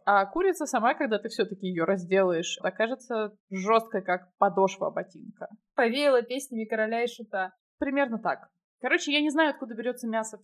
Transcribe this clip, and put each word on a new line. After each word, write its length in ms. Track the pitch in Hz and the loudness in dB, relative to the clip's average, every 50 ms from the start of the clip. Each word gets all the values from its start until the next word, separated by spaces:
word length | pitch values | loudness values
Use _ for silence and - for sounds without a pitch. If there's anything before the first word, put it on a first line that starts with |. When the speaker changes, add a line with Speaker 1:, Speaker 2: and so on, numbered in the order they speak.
| - | 2
Speaker 1:
А 220 | 208 202 196 - | 4 6 6 4
курица 400 | - - 330 370 381 349 - 302 | 2 0 0 2 2 2 0 -2
сама, 300 | 262 - 233 214 247 311 | -2 0 2 2 2 2
когда 240 | - 294 220 220 202 | 2 0 0 0 -2
ты 100 | 208 226 | -4 -4
все-таки 380 | - - 196 - 196 - 190 | -2 -2 -2 -2 -4 -6 -6
ее 180 | 185 185 165 165 | -4 -2 0 0
разделаешь, 720 | 185 196 190 175 170 190 196 190 180 175 160 175 - - - - | 0 0 0 0 2 4 4 4 4 2 0 -2 -4 -6 -6 -6
окажется 720 | 185 196 190 220 226 262 247 - - 240 220 214 208 202 _ _ - | -4 -2 -2 -2 -2 -2 -6 -8 -6 -4 -4 -4 -6 -8 _ _ -12
жесткой, 500 | 190 190 185 208 226 226 226 226 - 190 | -8 -4 2 4 4 4 2 0 -4 -4
как 340 | 190 185 180 190 - _ _ - | -2 -2 -4 -4 -4 _ _ 2
подошва 500 | 202 196 180 196 190 190 - - 190 - | 2 2 4 4 2 2 2 0 -6 -4
ботинка. 580 | - - - - - - - - - - - - - - _ _ _ | -4 -6 -8 -10 -12 -20 -20 -20 -16 -16 -16 -16 -16 -20 _ _ _
Speaker 2:
Повеяло 480 | - 247 233 233 285 294 285 262 240 233 | 0 0 2 2 2 4 4 4 4 2
песнями 420 | 240 247 277 269 - 247 220 220 | 0 -6 -8 -8 -8 -8 -8 -6
Короля 380 | 214 226 220 220 220 226 233 240 | -4 -2 -2 -2 -2 -2 -2 -2
и 40 | |
Шута. 460 | 233 - - 226 - - 190 185 190 _ _ _ _ _ | -4 -6 -8 -14 -8 -6 -6 -6 -6 _ _ _ _ _
Speaker 1:
Примерно 400 | - 294 277 269 285 277 240 226 | -6 -4 -2 0 0 0 0 -2
так. 320 | 202 - 175 135 - - _ _ _ _ _ _ _ | -4 -2 -4 -4 -4 -6 _ _ _ _ _ _ _
Короче, 300 | - 254 320 349 339 294 | -4 -2 -2 0 0 0
я 100 | 285 302 | 0 2
не 80 | 302 311 | 2 2
знаю, 220 | 262 320 320 294 | 2 2 2 0
откуда 240 | 277 - 269 220 233 | 0 -4 -8 -10 -8
берется 320 | 208 226 247 240 247 233 | -6 -6 -6 -6 -6 -6
мясо 320 | 226 220 226 220 220 214 | -4 -4 -4 -4 -6 -10
в 40 | 208 | -18